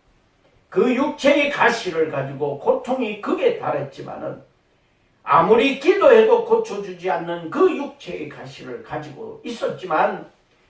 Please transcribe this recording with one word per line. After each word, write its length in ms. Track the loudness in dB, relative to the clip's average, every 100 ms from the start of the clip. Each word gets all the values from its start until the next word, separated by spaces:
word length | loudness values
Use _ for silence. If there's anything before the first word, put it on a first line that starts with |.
| _ _ _ _ _ _ _
그 260 | 0 2
육체의 560 | 2 0 0 0 2 0
가시를 600 | 0 0 0 -4 -4 -2
가지고 480 | -4 -6 -6 -6 -4
고통이 600 | -2 -2 -2 -4 -4 -6
극에 380 | -4 0 0 0
달했지만은 840 | -4 -6 -6 -12 -14 -12 -12 -12 -18 _ _ _ _ _ _ _
아무리 560 | 0 4 6 4 4 2
기도해도 680 | 2 6 8 8 8 4 4
고쳐주지 640 | 0 0 -6 -8 -8 -4
않는 400 | -4 -4 -8 -6
그 260 | 2 2 2
육체의 520 | -6 -12 -12 -12 -12
가시를 540 | -14 -18 -16 -14 -14
가지고 580 | -10 -10 -10 -14 -14 -14
있었지만 840 | -12 -6 -6 -6 -2 0 0 -2 -10 _ _ _ _